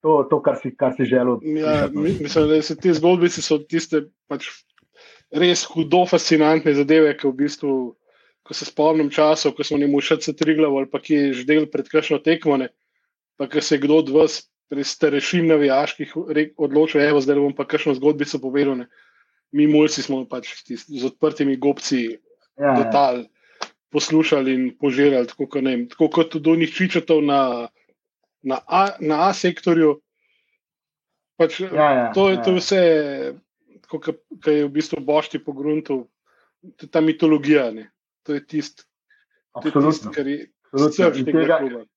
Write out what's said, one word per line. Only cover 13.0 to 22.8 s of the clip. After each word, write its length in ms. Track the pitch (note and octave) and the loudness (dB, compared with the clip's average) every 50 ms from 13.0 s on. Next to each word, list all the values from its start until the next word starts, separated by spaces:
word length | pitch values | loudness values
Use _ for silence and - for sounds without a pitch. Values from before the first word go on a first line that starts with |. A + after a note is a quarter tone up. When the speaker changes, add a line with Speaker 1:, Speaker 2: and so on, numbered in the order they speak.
| _ _ _ _ _ _ _ _ | _ _ _ _ _ _ _ _
Speaker 2:
pa 40 | C#3 | -10
ke 160 | B2+ - D3+ | -4 -4 -4
se 140 | - - D#3 | 0 0 0
je 60 | C3+ | 0
kdo 180 | C#3 C#3+ D3+ D#3+ | 2 4 4 4
od 100 | D3+ C3+ | 2 4
vas 280 | C3+ D#3 D#3+ D3 - - - _ _ _ _ | 4 4 4 4 0 -8 -14 _ _ _ _
pri 160 | _ C#3+ C#3 | _ -8 -6
starešin 640 | C#3 - - - E3 D3+ C#3 C#3 - - F#3 F3 E3+ | -6 -6 -2 0 0 0 0 0 -2 0 -2 0 2
navijaških 680 | D#3+ D#3+ D3 D3 C#3 C3 C#3 D3 D3 - - D3+ - - D#3 F3+ D#3 | 2 2 4 4 2 2 0 0 -2 -6 -10 -12 -10 -8 -10 -8 -4
re-, 240 | D3 D3+ D3+ D3+ _ | -2 -2 -2 -2 _
odločil, 480 | - D3+ C#3 C3+ D3+ D#3 D#3 - D3 | -4 -4 0 2 2 2 2 2 2
"Evo, 180 | D3 D3 D3 C#3+ | 2 4 2 2
zdaj 160 | C3 C3+ C#3+ | 2 2 2
bom 160 | C#3+ C#3+ C#3+ | 2 0 0
pa 120 | C#3 - C#3 | -2 -6 -6
kakšno 280 | - - D3 - D#3 C3+ | -4 -4 -2 -2 -2 -2
zgodbico 440 | C3 C3+ D3+ D3+ C#3 C#3+ C#3+ - C#3 | 0 0 0 0 0 -4 -6 -6 -8
povedal," 380 | C3 C3 B2+ C#3+ C#3+ C#3 C3+ | -6 -4 -2 0 0 0 -2
ne. 100 | B2 B2 _ _ _ _ _ _ _ _ _ _ _ _ _ - | -4 -8 _ _ _ _ _ _ _ _ _ _ _ _ _ 0
Mi 120 | C#3+ D3+ | 2 2
mulci 340 | D3+ D3+ D3+ D3+ D3+ - D3 | 4 6 4 4 2 0 -6
smo 220 | C3 - C3+ C3 B2+ | -6 -6 -6 -6 -6
pač 300 | - B2+ B2+ A2+ - - - | -8 -12 -12 -12 -14 -18 -20
tis-, 260 | _ - B2 A2 - | _ -14 -14 -14 -12
z 180 | _ D3 B2+ B2 | _ -10 -6 -6
odprtimi 540 | C3+ - _ - D#3 D3+ - C#3+ C#3 C3+ B2+ | -6 -2 _ -2 -2 0 0 -2 -2 -2 0
gobci 580 | C3 C#3+ C#3 - - - C#3 B2+ A#2 A2+ A2+ - _ _ _ _ _ _ _ - | 0 -2 -2 -2 -4 -4 -4 -2 -2 -6 -8 -12 _ _ _ _ _ _ _ -2
Speaker 1:
Ja, 140 | C#3+ C#3+ | 0 0
ja. 40 | C3 | 2
Speaker 2:
total 440 | B2 | 2